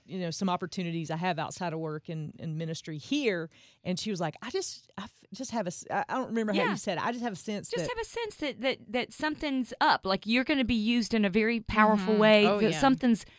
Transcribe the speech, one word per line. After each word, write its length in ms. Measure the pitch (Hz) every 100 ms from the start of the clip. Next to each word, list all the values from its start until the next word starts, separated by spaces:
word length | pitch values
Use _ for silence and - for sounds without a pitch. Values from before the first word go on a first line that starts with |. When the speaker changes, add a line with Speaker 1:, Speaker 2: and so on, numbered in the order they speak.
| -
Speaker 1:
you 140 | 190
know, 100 | 175
some 180 | 156 190
opportunities 640 | 180 175 - 175 165 156
I 60 | 160
have 220 | 185 160
outside 340 | 151 - 175
of 60 | 160
work 280 | 160 151 -
and, 240 | 160 151 -
and 160 | 165 156
ministry 440 | 160 160 - 156
here, 500 | - 294 254 175 160 - - _
and 160 | 175 180
she 120 | 220
was 100 | 190
like, 140 | 165 -
"I 80 | 226
just, 360 | 381 - - - -
I 100 | 220
f-, 60 | _ _
just 160 | - 262
have 160 | 233 180
a 80 |
s-," 100 | - -
I, 160 | 180 -
I 100 | 254
don't 100 | 254
remember 260 | 226 220
how 60 | 202
Speaker 2:
Yeah. 100 | 494
Speaker 1:
you 80 | -
said 220 | - 165
it. 40 |
"I 80 | 196
just 120 | 240
have 100 | 233
a 20 | 190
sense 360 | - 208 -
Speaker 2:
Just 120 | 480 -
Speaker 1:
that" 40 |
Speaker 2:
have 80 | 453
a 80 | 440
sense 280 | 466 453 -
that, 260 | 294 208
that, 160 | 262 - 226
that 220 | 240 -
something's 600 | - 311 302 302 269 240 -
up. 240 | 302 - 190
Like, 220 | 190 208
you're 160 | 240
gonna 220 | 262 294 226
be 100 | 240
used 400 | 214 240 214 226
in 100 | 202
a 60 |
very 280 | 190 220 233
powerful 540 | - 220 214 214 190
Speaker 3:
Mm-hmm. 80 | 214
Speaker 2:
way. 240 | 214 214 208
Speaker 3:
Oh, 120 | 202
Speaker 2:
That 120 | 220
Speaker 3:
yeah. 60 | 156
Speaker 2:
something's, 460 | 269 262 247 226 -